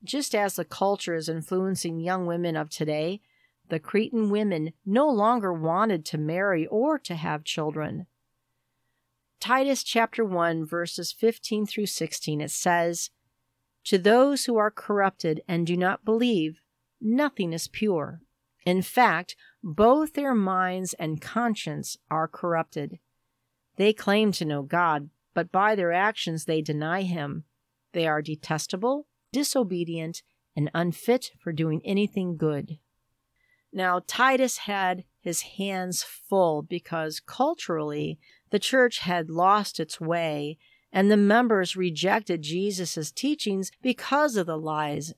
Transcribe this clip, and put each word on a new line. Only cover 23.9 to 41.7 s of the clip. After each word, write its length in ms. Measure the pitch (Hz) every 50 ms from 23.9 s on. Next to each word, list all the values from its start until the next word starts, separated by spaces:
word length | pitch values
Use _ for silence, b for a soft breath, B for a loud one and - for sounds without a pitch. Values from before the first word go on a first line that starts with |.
| 214
claim 380 | - - - 196 214 220 208 190
to 120 | - 165
know 160 | 151 147 143
God, 480 | 139 139 - 170 175 165 156 147 143 147 _ _ _ _ _
but 180 | 175 165 175
by 220 | - 190 202 214 220
their 180 | 202 180 170
actions 540 | 165 180 196 214 220 - - 175 165 160 -
they 160 | - 160 160
deny 400 | 156 151 151 147 151 160 170 190
him. 440 | 196 185 175 165 147 143 143 160 151 _ _ _ _ _ _ _ _ _ -
They 140 | 175 165 160
are 140 | 156 151
detestable, 880 | 151 156 156 151 - - 156 151 - - - 185 202 247 277 294 294 _ _ _ _ _
disobedient, 920 | - 254 294 - - 277 247 180 180 175 175 165 165 165 160 160 170 - - _ _ _ _ _ _
and 140 | 156 147 151 -
unfit 560 | 170 170 175 165 - - - 240 254 - - - _
for 120 | _ 180
doing 300 | 160 147 160 160 156 156 -
anything 540 | - 196 202 208 202 - 202 185 180 170 151
good." 400 | 165 156 151 143 143 - 156 - _ _ _ _ _ _ _ _ _ _ _ _ _ _ _ _ _ _
Now, 300 | - 196 185 185 180 180 175 -
Titus 520 | - - 247 262 269 254 262 247 - -
had 440 | - - 202 196 190 185 180 185 - _ _ _
his 220 | _ 175 170 -
hands 600 | - - - - 196 196 196 185 185 180 175 -
full 600 | - - - - - - 196 196 185 165 156 147
because 580 | 147 - 180 175 - - 175 165 156 156 151 -
culturally, 1000 | - - - - 254 302 339 330 - - 175 160 151 151 147 151 151 156 156 b b b b b b b
the 80 | - 202
church 420 | - - - 262 247 240 - -
had 300 | - 180 180 175 160 160
lost 520 | 160 165 175 190 202 208 202 - - -
its 180 | 160 156 - -
way, 580 | 165 160 170 170 165 160 151 147 147 147 160 b b b b b b b -
and 180 | 190 196 202
the 60 | 214 208
members 580 | 202 202 208 233 247 233 214 196 180 175